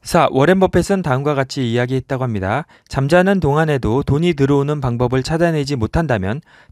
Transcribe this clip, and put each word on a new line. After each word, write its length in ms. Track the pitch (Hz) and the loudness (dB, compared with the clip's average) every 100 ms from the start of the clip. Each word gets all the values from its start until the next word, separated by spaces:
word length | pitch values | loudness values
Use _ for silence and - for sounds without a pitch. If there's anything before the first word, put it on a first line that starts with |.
사, 260 | - 175 151 | 0 2 2
워렌 260 | 131 147 190 | 4 4 4
버핏은 440 | 185 180 165 196 | 2 2 0 -2
다음과 320 | 165 127 143 | 0 -2 0
같이 360 | 139 131 143 123 | -2 -4 -2 -2
이야기했다고 540 | 117 123 131 - 135 | 0 0 -4 -4 -4
합니다. 420 | 127 107 92 123 - _ _ | -4 -2 -2 -4 -6 _ _
잠자는 500 | - 139 175 185 196 | -4 2 4 4 2
동안에도 640 | 151 147 160 139 110 123 | 0 0 0 0 0 -2
돈이 320 | 139 143 175 | 0 0 0
들어오는 460 | 147 135 143 139 151 | 0 2 2 0 -2
방법을 420 | 131 120 123 131 | -4 -2 0 0
찾아내지 540 | 127 156 170 160 139 139 | -2 0 0 0 -2 -4
못한다면 640 | 107 165 160 113 92 135 _ - _ | -2 -2 -2 -2 -2 -6 _ -20 _